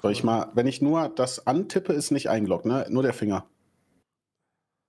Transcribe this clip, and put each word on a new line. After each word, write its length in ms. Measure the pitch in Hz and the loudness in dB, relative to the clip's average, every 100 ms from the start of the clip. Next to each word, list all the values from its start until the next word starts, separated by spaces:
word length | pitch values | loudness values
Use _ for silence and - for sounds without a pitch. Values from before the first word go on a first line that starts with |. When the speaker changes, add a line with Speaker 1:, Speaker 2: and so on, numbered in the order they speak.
Speaker 1:
Soll 100 | 101 | -2
ich 80 | 104 | 0
Speaker 2:
cool. 60 | 120 | 0
Speaker 1:
mal, 240 | 113 - | 0 0
wenn 120 | 117 123 | 0 0
ich 140 | 127 | 2
nur 260 | 143 160 156 | 2 2 0
das 360 | - 123 - - | -2 -2 -2 -2
antippe, 460 | 143 - 190 185 | 0 0 -2 0
ist 160 | 147 147 | 0 0
nicht 180 | - - | 0 0
eingeloggt, 360 | 110 101 90 110 | 0 2 0 0
ne? 200 | 131 - | 0 0
Nur 120 | 123 | 0
der 120 | 131 | 0
Finger. 320 | - 104 95 - _ _ _ _ _ _ _ _ _ _ _ _ _ | 0 -2 -2 -6 _ _ _ _ _ _ _ _ _ _ _ _ _